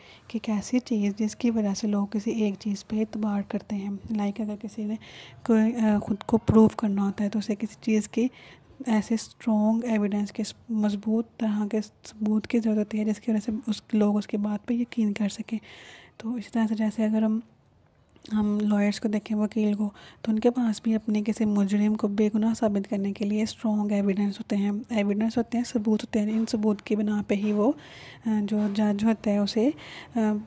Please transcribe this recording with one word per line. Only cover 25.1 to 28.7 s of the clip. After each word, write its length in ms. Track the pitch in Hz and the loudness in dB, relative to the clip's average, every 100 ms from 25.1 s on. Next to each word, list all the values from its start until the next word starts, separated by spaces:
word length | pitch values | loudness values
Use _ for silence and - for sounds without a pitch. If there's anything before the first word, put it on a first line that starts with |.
| 202 226 240 | 2 0 0
होते 200 | 226 233 | -2 -2
हैं, 80 | 240 | -2
सबूत 360 | 233 208 214 | -2 2 0
होते 180 | - 220 | 0 -2
हैं। 80 | 208 | 0
इन 180 | 220 226 | 0 0
सबूत 360 | 226 214 208 | 0 0 0
की 140 | - 214 | -2 -2
बिना 260 | 208 208 | 0 -2
पे 140 | 202 202 | -2 -2
ही 160 | 214 | 0
वो, 200 | 208 220 | 2 2
अ, 40 | 302 - - - - 226 | 0 -6 -20 -20 -10 -2
जो 460 | 214 202 214 208 | 0 0 0 0